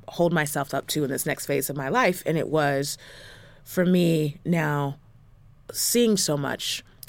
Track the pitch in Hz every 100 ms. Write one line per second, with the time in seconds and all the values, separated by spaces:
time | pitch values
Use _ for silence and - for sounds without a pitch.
0 | - - 170 165 147 147 139 135 - 156
1 | 139 131 - 135 - 143 135 143 156 220
2 | 233 185 - 160 - 156 143 139 143 -
3 | - - - - - - - - 180 180
4 | 170 160 151 143 - 170 151 147 143 139
5 | - - - - - - - - - 240
6 | 233 202 - 147 139 - - - - -